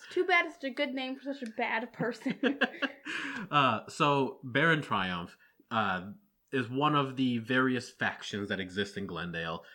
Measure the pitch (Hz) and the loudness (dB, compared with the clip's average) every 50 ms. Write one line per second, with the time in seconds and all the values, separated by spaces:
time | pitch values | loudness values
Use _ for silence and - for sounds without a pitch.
0 | - - - 359 359 370 359 349 339 320 - - 277 269 240 294 294 247 254 269 | -12 -4 -2 0 2 4 4 4 2 0 -4 -6 -8 -4 -2 -2 -2 -2 -2 -4
1 | 262 254 262 269 254 277 277 - 247 220 - - 233 233 240 226 247 240 - - | -6 -6 -8 -8 -8 -8 -8 -8 -8 -8 -4 -2 -2 0 0 -2 -4 -4 -4 -2
2 | 247 226 233 - - 269 190 - - 240 277 - 262 - - - 277 262 - - | -2 -2 -2 -2 -4 -4 -2 0 0 0 2 2 0 -2 -2 -2 -6 -6 -6 -8
3 | - - - - - - - 233 196 - 147 147 135 127 110 104 - - - - | -10 -10 -8 -6 -6 -6 -8 -8 -4 2 4 4 6 6 4 2 -2 -4 0 2
4 | 156 147 143 139 131 117 - - - 127 113 139 156 165 160 151 - - 113 101 | 4 4 4 4 2 0 -2 -6 -6 -2 2 4 6 6 4 4 2 0 0 0
5 | 92 92 90 87 87 - - - _ _ _ _ _ - 117 110 107 98 92 90 | 0 0 -2 -4 -6 -8 -12 -18 _ _ _ _ _ -4 0 0 2 2 0 -2
6 | 87 104 101 - _ _ _ _ _ _ 139 135 120 113 127 139 147 151 151 143 | -4 -8 -14 -16 _ _ _ _ _ _ -2 -2 -2 -2 0 0 2 4 4 4
7 | 139 131 127 131 131 127 120 117 110 113 127 131 131 127 127 120 - - - - | 2 2 0 0 2 2 2 0 0 2 4 4 4 4 2 0 -4 -6 -4 -2
8 | 120 98 - - - - - 101 101 101 101 92 92 90 87 101 101 98 - 101 | -2 -2 -2 -4 -8 -6 -6 -4 -4 -2 -2 -4 -4 -4 -2 -2 -2 -2 -4 -8
9 | 98 90 85 80 87 87 82 82 82 82 82 82 - - | -8 -6 -6 -6 -6 -6 -6 -4 -4 -4 -6 -8 -10 -14